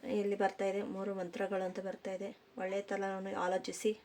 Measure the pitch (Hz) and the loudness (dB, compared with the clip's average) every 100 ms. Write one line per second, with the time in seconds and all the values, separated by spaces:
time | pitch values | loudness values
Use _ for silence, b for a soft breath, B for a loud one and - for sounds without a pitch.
0 | 247 208 202 196 196 - 196 196 208 190 | 2 2 2 4 4 4 0 2 -2 -2
1 | 196 196 175 - 190 196 185 190 190 - | -2 -2 -4 -2 0 2 0 -2 -6 -6
2 | 202 185 196 - - - 190 196 196 196 | -6 -4 -6 -8 -16 -6 -2 -2 0 0
3 | 196 190 190 - 180 185 185 185 214 214 | 0 -2 -2 0 2 2 0 0 0 0